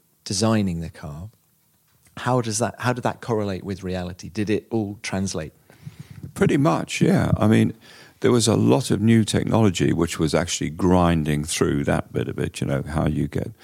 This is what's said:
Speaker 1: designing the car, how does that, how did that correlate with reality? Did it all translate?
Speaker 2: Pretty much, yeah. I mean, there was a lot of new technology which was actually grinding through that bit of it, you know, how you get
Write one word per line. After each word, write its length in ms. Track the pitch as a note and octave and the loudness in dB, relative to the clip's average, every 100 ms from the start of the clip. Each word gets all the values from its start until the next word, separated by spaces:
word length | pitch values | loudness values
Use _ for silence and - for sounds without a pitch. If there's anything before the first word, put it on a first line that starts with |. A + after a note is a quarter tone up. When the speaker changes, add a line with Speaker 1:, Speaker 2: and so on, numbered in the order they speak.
| _ _ - | _ _ -8
Speaker 1:
designing 560 | F#2+ A2+ A2 F#2+ E2 | 0 2 2 0 -4
the 80 | D#2+ | -8
car, 400 | - D#2+ D2 G2+ - _ _ _ _ _ _ _ - | -12 -14 -14 -14 -18 _ _ _ _ _ _ _ -8
how 220 | B2 B2+ | 0 0
does 180 | A2+ G#2 | 0 -2
that, 160 | A2 - | -4 -2
how 140 | B2 | -4
did 100 | B2 | -2
that 160 | A2+ - | -4 -6
correlate 420 | - A2 G2+ F#2 | -2 -2 -2 -4
with 200 | G2 F#2 | -6 -8
reality? 460 | F#2 F#2 F2+ F#2 F2 | -6 -6 -6 -10 -10
Did 200 | F#2+ G2+ | -6 -2
it 180 | G#2 - | -2 -2
all 300 | A#2 G2+ G#2 | -4 -4 -8
translate? 520 | - F#2+ G2 F2 D2+ - _ - - - - - - | -6 -4 -4 -6 -10 -14 _ -20 -20 -18 -20 -18 -16
Speaker 2:
Pretty 240 | - G3 D#3 | 0 2 4
much, 440 | D3+ C#3+ - - | 2 0 -4 0
yeah. 300 | E3 G3 D2+ - | 2 2 2 2
I 100 | A2 | 4
mean, 260 | A2+ - - - - - _ | 4 2 -2 -18 -20 -20 _
there 120 | A2 | 2
was 160 | A#2+ A2 | 4 4
a 80 | G#2 | 2
lot 360 | A2+ C3+ - | 4 2 2
of 100 | F#2 | 2
new 220 | A2 A2+ | 4 4
technology 680 | G#2 F#2 - G#2+ G#2+ E2+ C#2 | 4 0 2 2 2 2 0
which 260 | D2+ E2 - | 2 -2 0
was 140 | D#2 | 0
actually 360 | D#2+ D#2 - D2 | 2 0 -4 -6
grinding 760 | D#2+ F#2 F2+ E2+ E2 D2+ D2 D#2 | 0 2 4 4 2 0 -2 -2
through 380 | - E2 D2 C#2+ | 0 0 2 0
that 260 | E2 - | -2 -2
bit 160 | - B1 | -6 -6
of 100 | - | -4
it, 200 | C#2+ - | -6 -4
you 80 | - | -4
know, 160 | C#2 | -4
how 220 | C#2+ D#2 D#2+ | -2 -2 0
you 200 | D2 D2+ | -2 -2
get 240 | - - - | -4 -8 -12